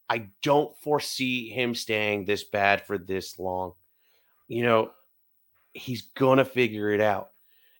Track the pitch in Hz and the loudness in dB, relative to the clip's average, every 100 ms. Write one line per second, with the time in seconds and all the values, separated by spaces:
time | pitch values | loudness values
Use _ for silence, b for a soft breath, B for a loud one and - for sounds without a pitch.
0 | - 117 104 _ 151 143 147 - 147 147 | -6 -4 -6 _ 2 2 2 -4 -2 -2
1 | - - 131 127 113 131 123 120 - 107 | -2 -4 -2 -2 -4 -2 -2 -2 -2 0
2 | 107 104 95 101 - 104 101 101 - 101 | 0 0 0 -2 -2 0 2 2 0 -6
3 | 90 95 - - 92 92 92 - _ _ | -4 -6 -6 -8 -6 -6 -6 -12 _ _
4 | _ _ _ _ - 117 120 113 - - | _ _ _ _ -10 -2 2 2 2 -6
5 | _ _ _ _ _ _ _ - - 117 | _ _ _ _ _ _ _ -14 -10 -10
6 | - - 131 131 131 127 120 107 104 104 | -8 0 4 4 4 2 0 0 0 2
7 | 107 95 95 _ b b b | 2 0 -6 _ b b b